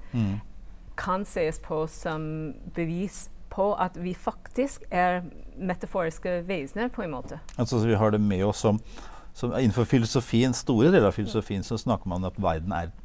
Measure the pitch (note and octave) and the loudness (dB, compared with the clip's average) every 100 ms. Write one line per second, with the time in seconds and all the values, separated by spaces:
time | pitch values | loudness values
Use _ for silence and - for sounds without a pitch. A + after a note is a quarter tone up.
0 | - B2 G#2 G2+ - - - - - - | -4 0 0 0 -6 -14 -14 -14 -12 -8
1 | - F#3 G3+ G3 D#3+ D#3 - D#3 D#3 - | -2 -2 -2 0 0 -2 -4 -4 -4 -4
2 | F3 D#3 D#3 D#3 D#3 - - - E3 E3+ | -4 -4 -4 -4 -6 -8 -10 -4 -2 -2
3 | G3 - - - - - G3+ G3+ F3+ E3+ | -2 -4 -6 -10 -8 0 2 2 0 -2
4 | F3 F3+ - - - - C4+ - - F3+ | -6 -4 -4 -6 -6 -2 -2 -2 -2 2
5 | F3+ F3+ F3 - - - F#3 F3+ F3+ G3 | 2 2 -2 -12 -14 -6 -4 -4 -2 -2
6 | E3 - F3+ F3 F3 F#3+ C#3 G#3 B3 - | -2 -2 -2 -2 -2 -4 -4 -4 -4 -2
7 | F#3 C3 - D3+ - - A#2 A#2+ A2+ G#2 | -6 -6 -8 -12 -10 -2 0 4 4 6
8 | G#2+ G#2+ G#2 F#2 G2 G#2 A2+ G#2+ - - | 6 6 4 4 2 4 2 2 -2 -14
9 | - - - - B2 A2+ B2+ G2 A2 C3+ | -14 -14 -14 -6 -2 2 2 4 4 4
10 | A2+ C3+ - A#2 B2+ A#2+ - A#2 C#3+ F#3 | 4 2 2 4 4 2 2 6 8 8
11 | G2+ F#2+ G#2 A2 - G2+ E2+ A2+ - G#2 | 6 4 -2 -2 -2 -4 -4 -4 0 0
12 | G2 F2 F#2 - F#2+ D#2+ E2 E2 E2+ - | 0 -2 -2 0 0 2 0 -4 -4 -8